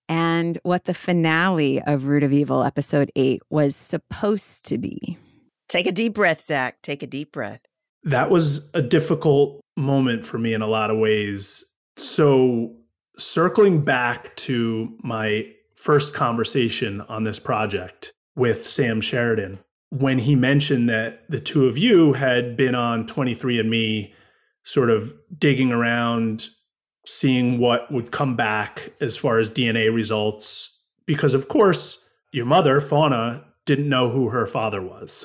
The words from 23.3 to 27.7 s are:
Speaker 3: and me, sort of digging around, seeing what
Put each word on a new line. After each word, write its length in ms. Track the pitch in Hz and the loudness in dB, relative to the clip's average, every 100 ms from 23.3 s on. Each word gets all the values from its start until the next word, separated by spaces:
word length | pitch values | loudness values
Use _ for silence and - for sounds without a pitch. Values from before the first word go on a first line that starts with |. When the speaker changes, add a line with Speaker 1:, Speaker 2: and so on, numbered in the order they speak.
| 113 131 120 | -2 -2 0
Speaker 3:
and 120 | 110 | 0
me, 420 | 113 110 110 101 _ _ _ _ _ | 0 0 -4 -6 _ _ _ _ _
sort 260 | - 143 120 | -6 0 2
of 240 | 110 110 - _ 165 | 2 0 -14 _ 0
digging 340 | 151 131 131 | 2 4 2
around, 760 | 120 117 120 117 117 113 110 - _ _ _ _ _ - | 2 0 0 0 -2 -2 -4 -10 _ _ _ _ _ -10
seeing 520 | - 135 127 123 123 | -2 2 2 2 2
what 320 | 120 | 2